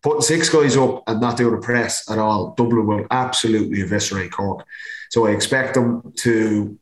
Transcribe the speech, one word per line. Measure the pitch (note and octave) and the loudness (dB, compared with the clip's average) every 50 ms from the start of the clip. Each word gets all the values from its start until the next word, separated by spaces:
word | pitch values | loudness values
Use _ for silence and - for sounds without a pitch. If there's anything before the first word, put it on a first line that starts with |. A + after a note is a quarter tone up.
| - | 0
putting | D3 D3+ D3+ D3 | 0 0 0 0
six | - D#3 E3 D#3+ - | 0 0 0 2 4
guys | - D#3 D3 C#3 B2 | 4 4 4 6 4
up | C3+ C3 A#2 - - - - | 4 2 2 0 -2 -4 -4
and | A2+ G#2+ | -2 0
not | B2 A#2+ A#2 | 0 0 0
doing | A#2+ A#2+ A#2 A2 | 2 0 0 0
a | G#2+ | -2
press | - - A#2+ A#2+ A2+ G#2 - - - - | -2 0 0 0 0 0 -4 -6 -6 -4
at | G#2+ A2 | -2 0
all, | G#2+ G#2+ G#2+ G#2 - A2 - | 0 2 2 0 -2 -4 0
Dublin | - A#2+ A#2 A#2+ A#2 G#2+ | 0 2 2 4 2 2
will | G#2 G#2+ G#2 F#2+ - | 2 0 -2 -2 -2
absolutely | A#2+ B2+ B2+ B2 - - - A2+ A2 G#2+ G2 - - G2+ F#2+ | -2 -2 -2 -2 -2 -2 0 2 2 2 0 0 -2 -4 -2
eviscerate | E2+ G#2 G#2 - - G2 G2 F#2 F2 | -2 -2 -2 -2 -2 -4 -6 -6 -6
Cork. | - - G2 G2 F#2 - - _ - - - - - - - - | -6 -4 -4 -4 -4 -6 -10 _ -18 -18 -16 -14 -14 -16 -14 -2
So | - A#2+ A2+ | 0 2 2
I | G#2+ | 2
expect | G#2 G2+ - - C#3 C3 B2+ - - | 2 0 0 0 0 0 0 0 0
them | C3 A#2+ A#2 A#2 - - - - - | 2 2 2 0 -2 -6 -12 -12 -2
to | - A#2+ A#2 A2 A2 A2 G#2+ G#2 G#2 G#2 - - | 0 2 2 2 2 2 0 0 -2 -2 -6 -12